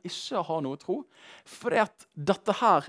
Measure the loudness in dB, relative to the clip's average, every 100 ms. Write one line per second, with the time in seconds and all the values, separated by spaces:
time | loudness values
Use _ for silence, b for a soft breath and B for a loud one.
0 | -10 -10 -6 -4 -2 -4 -4 -6 -6 -6
1 | -8 B B B -20 -8 0 2 0 _
2 | -20 -6 -2 0 0 2 4 4